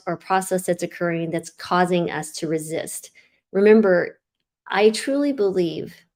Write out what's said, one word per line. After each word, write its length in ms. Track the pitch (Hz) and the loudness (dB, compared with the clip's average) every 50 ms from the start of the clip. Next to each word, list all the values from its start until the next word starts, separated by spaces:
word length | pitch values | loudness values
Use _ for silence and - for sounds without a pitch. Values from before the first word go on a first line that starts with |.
| - | -8
or 120 | 185 170 | -8 -8
process 480 | - - - 190 190 185 - 185 180 - | -8 -4 -2 0 0 0 -2 -4 -2 -2
that's 180 | - 175 - 175 | -2 -2 -2 -4
occurring 460 | 170 - - 175 170 165 165 165 160 | -8 -6 -4 -4 -2 -2 -2 -4 -4
that's 220 | 165 160 160 - | -4 -6 -8 -10
causing 600 | - - - - 180 180 180 175 180 175 170 - | -14 -18 -6 -2 2 2 2 2 2 0 0 -2
us 220 | - 156 151 - - | -4 -6 -8 -10 -10
to 140 | - 175 | -8 -6
resist. 640 | 151 160 156 156 156 160 151 - - - - - - _ _ _ _ _ _ _ _ - | -4 -4 -4 -4 -6 -6 -8 -8 -8 -12 -14 -16 -18 _ _ _ _ _ _ _ _ 0
Remember, 680 | 190 202 214 214 220 214 190 180 170 - - - _ _ _ _ _ _ _ _ _ _ | 4 6 8 8 8 6 6 4 2 0 -2 -8 _ _ _ _ _ _ _ _ _ _
I 220 | - 185 190 208 220 | -6 0 2 4 4
truly 420 | 220 - - 277 269 285 285 285 | 2 2 -2 -2 -2 0 0 -2
believe 640 | 269 - 202 196 185 185 175 160 156 165 - - - - _ _ _ | 0 0 -2 0 0 0 -2 -2 -4 -8 -10 -12 -16 -20 _ _ _